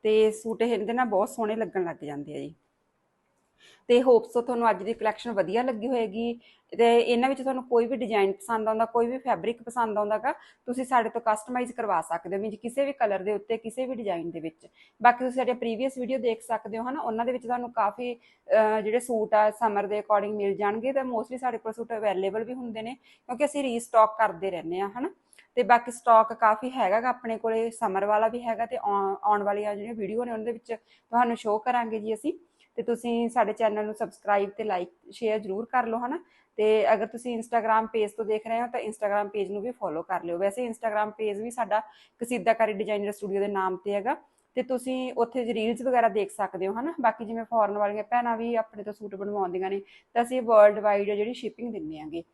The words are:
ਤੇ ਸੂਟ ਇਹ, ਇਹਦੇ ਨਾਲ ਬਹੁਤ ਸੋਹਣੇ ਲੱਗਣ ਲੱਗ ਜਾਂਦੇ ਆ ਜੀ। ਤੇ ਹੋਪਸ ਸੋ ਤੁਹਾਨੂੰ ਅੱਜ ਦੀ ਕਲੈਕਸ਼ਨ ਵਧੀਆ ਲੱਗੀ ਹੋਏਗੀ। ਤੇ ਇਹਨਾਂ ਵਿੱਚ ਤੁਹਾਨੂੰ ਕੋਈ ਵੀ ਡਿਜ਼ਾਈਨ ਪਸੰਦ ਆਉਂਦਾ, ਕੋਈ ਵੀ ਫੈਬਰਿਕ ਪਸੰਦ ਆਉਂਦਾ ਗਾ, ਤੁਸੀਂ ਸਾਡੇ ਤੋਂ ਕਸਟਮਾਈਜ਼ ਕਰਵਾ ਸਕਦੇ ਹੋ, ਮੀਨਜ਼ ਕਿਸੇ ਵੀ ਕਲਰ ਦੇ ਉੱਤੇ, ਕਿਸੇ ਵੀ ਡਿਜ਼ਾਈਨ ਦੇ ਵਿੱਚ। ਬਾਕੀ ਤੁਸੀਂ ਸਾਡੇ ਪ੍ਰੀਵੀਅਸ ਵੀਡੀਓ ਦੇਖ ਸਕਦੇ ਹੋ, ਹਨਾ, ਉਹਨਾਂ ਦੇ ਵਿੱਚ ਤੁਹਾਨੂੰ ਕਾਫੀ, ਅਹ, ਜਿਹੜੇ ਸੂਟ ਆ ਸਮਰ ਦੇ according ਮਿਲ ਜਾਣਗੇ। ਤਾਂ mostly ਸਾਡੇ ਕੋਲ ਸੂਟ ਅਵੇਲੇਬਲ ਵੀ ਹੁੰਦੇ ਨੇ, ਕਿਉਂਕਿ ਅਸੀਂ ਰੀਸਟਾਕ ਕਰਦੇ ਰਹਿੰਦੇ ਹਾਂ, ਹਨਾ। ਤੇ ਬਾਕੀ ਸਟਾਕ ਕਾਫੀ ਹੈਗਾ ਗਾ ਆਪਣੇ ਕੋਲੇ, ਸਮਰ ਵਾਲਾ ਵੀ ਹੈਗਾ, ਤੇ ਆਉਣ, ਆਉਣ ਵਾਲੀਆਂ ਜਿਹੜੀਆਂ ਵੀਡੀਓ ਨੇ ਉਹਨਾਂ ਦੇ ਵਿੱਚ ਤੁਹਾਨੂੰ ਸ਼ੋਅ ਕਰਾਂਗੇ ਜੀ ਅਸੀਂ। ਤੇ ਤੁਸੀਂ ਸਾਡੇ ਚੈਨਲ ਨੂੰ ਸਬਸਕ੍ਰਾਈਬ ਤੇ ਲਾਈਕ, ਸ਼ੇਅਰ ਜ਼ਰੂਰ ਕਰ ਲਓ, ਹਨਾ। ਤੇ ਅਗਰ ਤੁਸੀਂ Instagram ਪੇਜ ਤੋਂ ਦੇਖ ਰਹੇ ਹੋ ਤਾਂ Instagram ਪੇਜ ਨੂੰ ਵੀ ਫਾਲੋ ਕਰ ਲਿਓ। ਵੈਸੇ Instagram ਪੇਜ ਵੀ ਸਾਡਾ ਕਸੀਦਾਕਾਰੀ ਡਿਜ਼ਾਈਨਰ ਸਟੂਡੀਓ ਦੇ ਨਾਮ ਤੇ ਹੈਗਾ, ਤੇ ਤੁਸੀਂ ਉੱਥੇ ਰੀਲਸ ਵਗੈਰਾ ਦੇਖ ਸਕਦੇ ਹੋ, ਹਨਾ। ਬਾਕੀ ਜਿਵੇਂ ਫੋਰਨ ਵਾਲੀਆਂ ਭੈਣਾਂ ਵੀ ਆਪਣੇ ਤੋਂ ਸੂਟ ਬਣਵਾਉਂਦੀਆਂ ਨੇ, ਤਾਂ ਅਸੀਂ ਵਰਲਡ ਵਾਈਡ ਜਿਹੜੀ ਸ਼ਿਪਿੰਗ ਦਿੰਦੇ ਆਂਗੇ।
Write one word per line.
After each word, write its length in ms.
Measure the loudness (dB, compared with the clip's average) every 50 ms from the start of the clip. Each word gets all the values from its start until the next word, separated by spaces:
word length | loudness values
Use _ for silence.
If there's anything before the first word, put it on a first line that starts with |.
| 2
ਤੇ 280 | 4 4 6 6 4
ਸੂਟ 300 | 2 -2 -6 -8 -2 -2
ਇਹ, 120 | 0 0 0
ਇਹਦੇ 200 | -2 -2 -2 0
ਨਾਲ 120 | 0 0
ਬਹੁਤ 240 | 2 2 0 0 0
ਸੋਹਣੇ 260 | -2 -4 -4 -2 -2
ਲੱਗਣ 280 | -2 -4 -4 -2 -4 -4
ਲੱਗ 120 | -4 -4 -8 -10
ਜਾਂਦੇ 320 | -10 -10 -10 -10 -10 -10
ਆ 40 | -10
ਜੀ। 160 | -10 -10 -14 _ _ _ _ _ _ _ _ _ _ _ _ _ _ _ _ _ _ _ _ _ -20 -20 -20 _ _
ਤੇ 140 | 4 4 6
ਹੋਪਸ 320 | 8 8 6 6 4 2 -4
ਸੋ 80 | -2
ਤੁਹਾਨੂੰ 280 | -2 0 -2 2 2 2
ਅੱਜ 140 | 2 2 -2
ਦੀ 100 | -6 -4
ਕਲੈਕਸ਼ਨ 380 | 0 -2 -2 -2 -2 -8 -4
ਵਧੀਆ 320 | -2 0 0 2 0 0 0
ਲੱਗੀ 240 | 0 -4 -4 -2
ਹੋਏਗੀ। 520 | -2 0 0 -2 -2 -4 -4 -4 -4 -4 -8 _ -20 _ _ _ _ 2
ਤੇ 220 | 4 6 6 6 6
ਇਹਨਾਂ 300 | 6 4 2 2 2 2
ਵਿੱਚ 120 | 0 -2
ਤੁਹਾਨੂੰ 220 | -2 -4 -4 -4 -2
ਕੋਈ 220 | 2 2 4 4
ਵੀ 100 | 2 0
ਡਿਜ਼ਾਈਨ 360 | -2 -2 0 2 2 2 2
ਪਸੰਦ 360 | 0 -4 -4 -2 -2 0 0
ਆਉਂਦਾ, 180 | 0 2 2 0
ਕੋਈ 220 | 2 2 2 2
ਵੀ 100 | 2 -2
ਫੈਬਰਿਕ 460 | -4 0 0 0 0 0 -4 -4 -4 -10
ਪਸੰਦ 340 | -8 -2 -2 0 0 0
ਆਉਂਦਾ 200 | 0 0 0 0
ਗਾ, 140 | 0 0 -2 -4 -4 -12 -20 _ _ _
ਤੁਸੀਂ 200 | -6 -4 -4 -2
ਸਾਡੇ 240 | 2 2 2 2 2
ਤੋਂ 120 | -4 -2
ਕਸਟਮਾਈਜ਼ 520 | 0 0 0 0 -2 -6 -4 -4 -4 -4 -4
ਕਰਵਾ 280 | -4 -2 0 0 0
ਸਕਦੇ 340 | 0 -2 -6 -6 -4 -4 -4
ਹੋ, 60 | -4
ਮੀਨਜ਼ 140 | -4 -4 -8
ਕਿਸੇ 300 | -6 -10 -4 -2 0 0
ਵੀ 80 | 0 0
ਕਲਰ 260 | 0 0 0 0 0
ਦੇ 140 | 0 -2 -2
ਉੱਤੇ, 240 | -4 -2 -4 -6
ਕਿਸੇ 280 | -4 -4 -8 -6 -6 -4
ਵੀ 100 | -4 -4
ਡਿਜ਼ਾਈਨ 360 | -6 -4 -4 -4 -4 -4 -6
ਦੇ 80 | -8 -8
ਵਿੱਚ। 280 | -10 -10 _ _ -20 -20 _ _ -20 _ _ _
ਬਾਕੀ 240 | 6 6 6 6 -2
ਤੁਸੀਂ 160 | -2 0 0
ਸਾਡੇ 120 | 0 0 0
ਪ੍ਰੀਵੀਅਸ 440 | -2 -2 -4 -2 -2 -2 -4 -4
ਵੀਡੀਓ 200 | -4 -4 -2 -2
ਦੇਖ 240 | 0 0 -2 -2 -2
ਸਕਦੇ 360 | -4 -6 -6 -6 -6 -8 -8
ਹੋ, 120 | -6 -6 -4
ਹਨਾ, 120 | -6 -4
ਉਹਨਾਂ 240 | -4 -4 -2 -2 -2
ਦੇ 60 | -2
ਵਿੱਚ 120 | -4 -4 -4
ਤੁਹਾਨੂੰ 280 | -4 -4 -4 -4 -6
ਕਾਫੀ, 420 | -2 -2 -2 -2 -2 -4 -8 -8 -8
ਅਹ, 680 | -10 _ _ _ _ _ 2 4 4 6 4 2 0
ਜਿਹੜੇ 180 | 0 0 0 0
ਸੂਟ 340 | 0 0 -2 -2 0 2 4
ਆ 180 | 4 4 4
ਸਮਰ 360 | 2 2 0 2 2 0 0
ਦੇ 120 | 0 -2 -4
according 380 | 0 2 2 2 2 0 -2
ਮਿਲ 180 | -2 0 -2 0
ਜਾਣਗੇ। 380 | 0 0 0 0 0 -2 -2 -2
ਤਾਂ 100 | -2 -2
mostly 340 | 0 -4 -4 -4 -4 -8
ਸਾਡੇ 200 | -4 -4 -4 -4
ਕੋਲ 160 | -4 _ -8 -8
ਸੂਟ 200 | -8 -8 -8 -6
ਅਵੇਲੇਬਲ 500 | -2 0 0 0 0 -2 -2 -2 -2 -4
ਵੀ 100 | -6 -8
ਹੁੰਦੇ 280 | -10 -10 -10 -8 -8
ਨੇ, 120 | -8 -10 -10
ਕਿਉਂਕਿ 500 | _ _ _ -20 _ _ -10 -2 -2 -2
ਅਸੀਂ 180 | 0 0 -2 -2
ਰੀਸਟਾਕ 540 | -2 -4 -4 -6 2 6 6 6 6 4
ਕਰਦੇ 340 | 0 0 0 0 -2 -4 -4
ਰਹਿੰਦੇ 280 | -4 -4 -6 -6 -4 -2
ਹਾਂ, 100 | -4 -4 -4 -6
ਹਨਾ। 100 | -6 -6 -6 _ _ _ _ -20 _ _ _
ਤੇ 80 | 0 4
ਬਾਕੀ 280 | 6 4 4 4 -4
ਸਟਾਕ 420 | -12 -2 _ 6 8 8 8 4 0
ਕਾਫੀ 360 | 4 4 4 4 4 -2 -6
ਹੈਗਾ 320 | 0 0 2 2 2 2
ਗਾ 80 | 2 -2
ਆਪਣੇ 280 | -4 -4 -4 -6 -6
ਕੋਲੇ, 340 | -2 -2 0 0 0 -2 -4
ਸਮਰ 340 | -4 -2 -2 0 0 0 2
ਵਾਲਾ 220 | 2 4 4 4
ਵੀ 160 | 2 0 -2 -4
ਹੈਗਾ, 220 | -4 -4 -4 -4
ਤੇ 120 | -4 -4
ਆਉਣ, 380 | -4 -2 0 0 0 0 0 -2 -2 2
ਆਉਣ 200 | 2 2 2 2
ਵਾਲੀਆਂ 320 | 0 0 0 -2 -4 -4
ਜਿਹੜੀਆਂ 180 | -6 -8 -8 -6
ਵੀਡੀਓ 300 | -6 -6 -4 -4 -4 -4
ਨੇ 80 | -4
ਉਹਨਾਂ 140 | -6 -6 -6
ਦੇ 60 | -6
ਵਿੱਚ 220 | -6 -8 _ -10 -10 -10 _ _ _ _ _ _
ਤੁਹਾਨੂੰ 280 | 2 4 4 4 2
ਸ਼ੋਅ 220 | -2 0 0 0 0
ਕਰਾਂਗੇ 400 | 0 0 0 0 0 -2 -4 -6
ਜੀ 140 | -4 -4 -6
ਅਸੀਂ। 200 | -4 -4 -6 -6 -6 _ _ _ _ _ _ _
ਤੇ 80 | -6 -2
ਤੁਸੀਂ 460 | -2 -2 -2 -2 -2 0 0 0 0
ਸਾਡੇ 240 | 2 2 2 2 2
ਚੈਨਲ 320 | 0 0 0 2 0 -4
ਨੂੰ 80 | -4 -4
ਸਬਸਕ੍ਰਾਈਬ 560 | -6 -6 -8 -8 -8 _ 2 2 2 2 0
ਤੇ 140 | -4 -6 -4
ਲਾਈਕ, 260 | -2 -2 -2 -4 -6 _ _ _ -20
ਸ਼ੇਅਰ 280 | -10 -4 -2 0 0 0
ਜ਼ਰੂਰ 260 | -2 -4 -6 -6 -6
ਕਰ 200 | 0 0 0 0
ਲਓ, 120 | 0 -2
ਹਨਾ। 220 | -4 -2 -4 -6 -6 -8 _ _ _ _ _ _
ਤੇ 360 | 2 4 4 6 6 6 4 4
ਅਗਰ 120 | 4 2
ਤੁਸੀਂ 320 | -4 -6 -10 -6 -6 -6
Instagram 520 | -6 -4 0 0 0 2 4 2 2 2 0 -2
ਪੇਜ 180 | -2 -2 -2
ਤੋਂ 140 | -2 -8 -2
ਦੇਖ 220 | -2 -2 -2 -2
ਰਹੇ 140 | -4 -2 -2
ਹੋ 60 | -2
ਤਾਂ 120 | -4 -4 -6
Instagram 500 | -6 -6 -6 -4 -2 0 0 0 0 -2
ਪੇਜ 220 | -4 -4 -4 -4
ਨੂੰ 100 | -4 -6
ਵੀ 100 | -6 -6
ਫਾਲੋ 300 | -8 _ -6 -4 -4 -6
ਕਰ 220 | -4 -4 -4 -4 -4
ਲਿਓ। 140 | -4 -2
ਵੈਸੇ 300 | 0 -2 -2 -2 -2 -6
Instagram 440 | -6 -6 -4 -4 -2 0 0 -2 -2 -4
ਪੇਜ 240 | -4 -4 -4 -4 -4
ਵੀ 100 | -6 -8
ਸਾਡਾ 280 | -4 -6 -2 0 0 -2 -2 -4 -20 -20 -20 _ _ _
ਕਸੀਦਾਕਾਰੀ 540 | -6 -4 -4 0 2 2 2 4 2 0 0
ਡਿਜ਼ਾਈਨਰ 380 | -4 -2 -2 -2 -2 -2 -4
ਸਟੂਡੀਓ 280 | -6 -6 -8 -4 -2 -2
ਦੇ 80 | -2
ਨਾਮ 300 | 0 0 0 0 -2 -2
ਤੇ 160 | -4 _ -4 -4
ਹੈਗਾ, 240 | -2 -2 -2 -4 -4 _ _ _ _ _ _ _
ਤੇ 80 | -6 -2
ਤੁਸੀਂ 500 | -2 -4 -4 -2 -4 -4 -4 -4 -4 0
ਉੱਥੇ 360 | 0 -2 0 0 -4 -2 -2 -2
ਰੀਲਸ 280 | 0 0 0 -2 -2
ਵਗੈਰਾ 280 | -2 2 4 4 4 4
ਦੇਖ 220 | 2 0 -2 -2
ਸਕਦੇ 360 | -4 -6 -6 -6 -4 -4 -4
ਹੋ, 60 | -4 -4
ਹਨਾ। 200 | -4 -4 -6 -4 2
ਬਾਕੀ 240 | 0 0 0 0 -10
ਜਿਵੇਂ 180 | -8 -8 -8 -6
ਫੋਰਨ 340 | _ 2 2 2 2 2
ਵਾਲੀਆਂ 260 | 0 0 0 0 -4 -4
ਭੈਣਾਂ 340 | _ 0 0 0 0 -2
ਵੀ 180 | -2 -2 -2 -2
ਆਪਣੇ 280 | -2 -2 -4 -10 -12 -12
ਤੋਂ 100 | -12 -12
ਸੂਟ 220 | _ -12 -12 -10
ਬਣਵਾਉਂਦੀਆਂ 540 | -8 -8 -6 -2 -2 -2 -2 -2 -4 -2 -2
ਨੇ, 120 | -4 -4 -6 _ -20 -20 _ _ _
ਤਾਂ 100 | -2 -2
ਅਸੀਂ 180 | 0 -2 -4
ਵਰਲਡ 380 | 2 6 10 10 10 10 8 4
ਵਾਈਡ 260 | 2 2 2 2 0
ਜਿਹੜੀ 280 | 0 0 -2 -2 -4 -4
ਸ਼ਿਪਿੰਗ 400 | -6 -8 -10 -8 -8 -10 -8 -8
ਦਿੰਦੇ 260 | -8 -8 -8 -10 -10
ਆਂਗੇ। 240 | -12 -10 -10 -10 -10 _